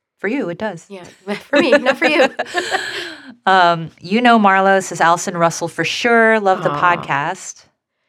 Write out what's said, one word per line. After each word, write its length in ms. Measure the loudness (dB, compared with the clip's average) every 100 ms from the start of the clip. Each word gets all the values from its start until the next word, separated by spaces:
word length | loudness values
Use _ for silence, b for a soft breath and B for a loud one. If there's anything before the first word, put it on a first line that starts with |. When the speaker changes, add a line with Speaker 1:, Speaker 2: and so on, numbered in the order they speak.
| _ _
Speaker 1:
for 80 | -6
you, 200 | -6 -6
it 100 | -8
does. 260 | -10 -10 -16
Speaker 2:
Yeah. 140 | -20
<laughs> 300 | -20 -16 -10
For 260 | -10 -2 0
me, 120 | 4
not 260 | 2 2 0
for 80 | 0
you. 220 | 2 2
Speaker 1:
<laughs> 40 | -2 -8 -6 -4 -6 B B -12 -16 -20 -6 2
Um, 420 | 4 4 2 -6 -14
you 220 | -4 2
know 160 | 4 4
Marlo 460 | 4 4 4 2
says 180 | 0 0
Allison 340 | 2 2 -2 -2
Russell 320 | -2 -2 -8
for 160 | -6
sure. 560 | -6 -2 0 2 4 2
Love 220 | 0 0
the 60 | -2
Speaker 2:
Aw. 100 | 0 0 0
Speaker 1:
podcast. 680 | -2 -4 -4 -8 -14 -20 _ _ _ _